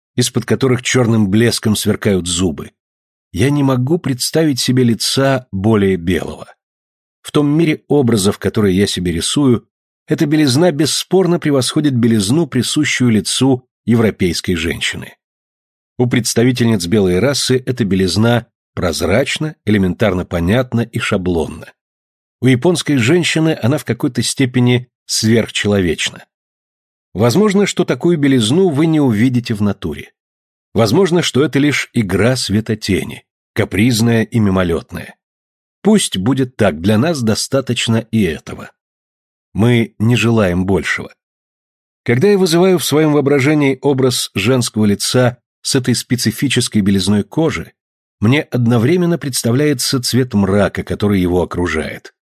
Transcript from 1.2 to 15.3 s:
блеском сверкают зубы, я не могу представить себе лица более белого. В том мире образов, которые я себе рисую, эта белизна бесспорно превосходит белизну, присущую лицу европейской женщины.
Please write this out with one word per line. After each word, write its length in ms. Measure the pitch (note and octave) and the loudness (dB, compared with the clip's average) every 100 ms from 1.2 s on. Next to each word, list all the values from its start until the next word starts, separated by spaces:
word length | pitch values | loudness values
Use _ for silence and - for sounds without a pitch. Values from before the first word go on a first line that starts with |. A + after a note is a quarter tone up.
| G2+ | 2
блеском 480 | G#2+ A#2 - A2+ G2+ | 2 2 0 -2 0
сверкают 500 | G#2 G2 A2 F#2+ F2 | 0 -2 0 0 -2
зубы, 460 | F2 F#2 C#2+ - _ _ _ _ _ _ | -2 -2 -4 -14 _ _ _ _ _ _
я 180 | F2 B2+ | -2 0
не 120 | D3 | 2
могу 360 | C3+ B2+ B2+ E3+ | 2 0 0 -2
представить 600 | C3 B2 - D#3 D#3+ C3 | -2 -6 -2 0 0 0
себе 240 | - B2+ | 0 2
лица 640 | A#2+ G#2+ - - C3+ C3+ - | 2 0 -2 0 0 0 -4
более 440 | F#2+ G#2 G#2+ G2 F2+ | -2 2 2 2 0
белого. 500 | E2+ D#2+ D2 D2 - - _ _ _ _ _ _ | -2 -4 -4 -12 -18 -20 _ _ _ _ _ _
В 100 | - | -4
том 180 | D3+ D3 | 0 2
мире 340 | D#3 D#3+ D3+ - | 2 0 -2 -2
образов, 520 | D3 A#2+ A2+ G2 - | 0 2 2 0 -2
которые 380 | - A#2 G2+ F#2 | -4 0 0 2
я 100 | G2 | 0
себе 260 | - F2 | -2 -4
рисую, 560 | E2+ - D3 C#3 A2 _ _ _ _ - | -4 -2 0 2 2 _ _ _ _ -6
эта 180 | D#3+ D#3 | -2 0
белизна 440 | D#3 D3 B2+ F3 | 2 2 2 2
бесспорно 640 | D3 D3+ - - F#3 F3 F3 | 2 -2 -2 0 0 2 0
превосходит 560 | D#3 C#3 B2+ D#3+ D3 | 0 0 0 0 0
белизну, 520 | B2+ A#2 A2+ G2 D3 D#3 | 2 2 2 2 0 0
присущую 640 | B2+ A2 D#3 C#3 - B2 | -2 -2 -2 -2 0 2
лицу 580 | G#2+ - - C3 C3 _ _ | 0 0 0 2 0 _ _
европейской 720 | - A#2 G#2+ - F2+ - - | 0 2 2 0 -2 -2 -4
женщины. 640 | F2 E2 - - - - - _ | -4 -4 -6 -6 -8 -14 -20 _